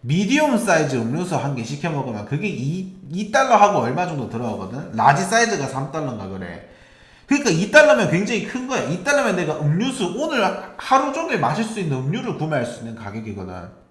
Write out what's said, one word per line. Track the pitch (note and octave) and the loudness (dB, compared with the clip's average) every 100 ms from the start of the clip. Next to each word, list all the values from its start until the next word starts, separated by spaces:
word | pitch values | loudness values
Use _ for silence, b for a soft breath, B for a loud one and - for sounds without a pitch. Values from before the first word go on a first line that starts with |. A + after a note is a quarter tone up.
미디움 | A#2+ E3 G3+ C#4+ D4+ A3+ | 0 0 2 4 4 2
사이즈 | - E3 D3 C3 | 2 2 2 0
음료수 | A2+ D3+ F3+ D3 | -2 -2 -2 -2
한 | C3+ C3 | -2 -4
개 | |
시켜 | A2+ C#3+ E3+ | -6 -4 -4
먹으면 | D3 B2 G#2+ G#2+ | -4 -4 -6 -6
그게 | D3 G3+ | -4 -4
이, | C#3+ C3+ F3+ F#3 - - | -4 -4 -4 -8 -12 -10
이 | E3+ G#3+ | -6 0
달러하고 | C4+ C4 A3 G3+ D#3 | 2 6 8 8 6
얼마 | B2 D3 F3 | 0 0 -2
정도 | D3+ G#2+ | -2 -6
들어가거든? | A2+ A#2 G2 F#2+ B2+ - A2 | -4 -4 -6 -8 -10 -8 2
라지 | A2+ D3 | 4 4
사이즈가 | F#3+ A3+ A3+ F#3+ C3+ | 4 2 2 0 -2
삼 | C#3 D3 | -4 -6
달러인가 | D#3+ D3 A2 F#2+ | -4 -6 -6 -8
그래. | F#2+ F2 E2 - B B B B B B | -10 -10 -12 -16 B B B B B B
그러니까 | C#4 C4+ | 0 2
이 | D#3+ G#3 | 0 6
달러면 | D4 D4+ B3 F#3 | 8 8 6 4
굉장히 | E3+ G#3 A3 - | 2 0 -2 -4
큰 | B3+ B3+ | -8 -4
거야. | B3 | -4
이 | A#2+ F3 | -2 -4
달러면 | C#4 C#4+ A#3 F3+ | 0 2 2 0
내가 | D#3 D3+ | -2 -2
음료수 | D3 E3 B3+ B3 F3+ G3+ | 0 0 -2 -2 -4 -2
오늘 | D#4+ C#4 F#3+ - - - | -2 0 0 -2 -10 -14
하루 | - C4 C#4+ | 0 2 2
종일 | D4 E4 A3+ | -4 -4 -2
마실 | B2 F3 | -2 -2
수 | A3 G#3+ | -4 -4
있는 | E3+ C3 | -4 -2
음료를 | C3 G#3+ A#3+ E3+ | -2 -4 -4 -6
구매할 | D#3 D3 A#2+ | -4 -2 -4
수 | A#2 | -8
있는 | A2+ A2 | -12 -12
가격이거든. | G2+ G#2+ G#2+ F#2+ F#2 F2+ F2 - _ | -10 -10 -10 -10 -10 -12 -14 -18 _